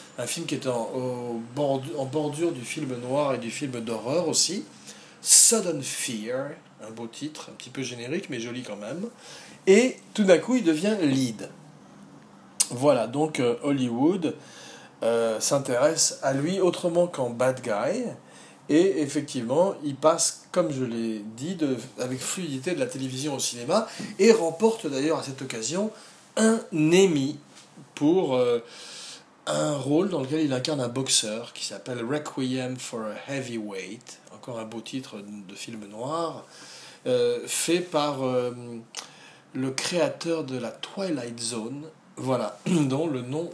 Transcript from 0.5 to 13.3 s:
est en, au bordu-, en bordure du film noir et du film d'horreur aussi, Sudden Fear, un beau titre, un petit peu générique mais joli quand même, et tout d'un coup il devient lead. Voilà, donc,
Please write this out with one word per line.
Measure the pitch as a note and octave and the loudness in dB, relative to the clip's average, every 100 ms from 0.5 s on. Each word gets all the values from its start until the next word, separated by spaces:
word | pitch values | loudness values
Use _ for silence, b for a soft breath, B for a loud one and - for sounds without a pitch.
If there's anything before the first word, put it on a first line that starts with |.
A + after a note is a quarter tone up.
| C#3+ | -4
est | C3 | -2
en, | A#2+ A2 | -2 -2
au | C3+ B2+ B2 B2 A#2 A#2 | -4 -4 -4 -4 -6 -6
bordu-, | C#3+ C#3+ C3+ C3+ D3+ | -2 0 0 -2 -6
en | C3 | -2
bordure | D#3 D3 C#3+ E3+ | -2 -2 0 -2
du | C#3 | -2
film | A#2 D#3 C#3 A#2+ B2 | -8 -6 -4 -6 -2
noir | C3+ C#3+ | 0 0
et | B2 | 0
du | A#2 | -4
film | A2 C#3 A#2+ | -6 -6 -6
d'horreur | A2+ A2+ A2 D#3 E3 | -6 -4 -2 0 0
aussi, | - - G3+ - B B B B B | 2 0 -2 -8 B B B B B
Sudden | - - - A3 F3+ D3+ | 6 8 8 6 2 -2
Fear, | C3 - - A2 A2 B2+ C#3+ D3+ - - | -4 -4 -4 -4 -4 -4 -6 -10 -18 -18
un | A2 | -16
beau | A2+ A#2 | -12 -12
titre, | - C#3+ D3+ - | -8 -10 -10 -16
un | |
petit | - - | -16 -14
peu | C3 | -8
générique | B2+ B2 A#2+ E3+ - | -8 -8 -6 -6 -6
mais | B2+ | -8
joli | A#2 B2 | -6 -8
quand | B2 G2+ | -10 -10
même, | G#2 D#3 A3+ - B B B B - | -8 -8 -10 -12 B B B B 8
et | G3+ B3+ - - | 8 8 0 -8
tout | - | 2
d'un | G3 E3+ | 8 8
coup | - B3+ | 6 2
il | |
devient | E3 D#3 G3 G#3+ | 4 2 2 2
lead. | D3+ C3+ B2+ G#2+ - - - - - - - - - - - - - | 2 4 2 -2 -12 -16 -20 -20 -20 -20 -20 -20 -20 -20 -12 -6 -4
Voilà, | B2 C#3+ C3+ A2 | 2 4 4 2
donc, | C3+ D#3 | 0 0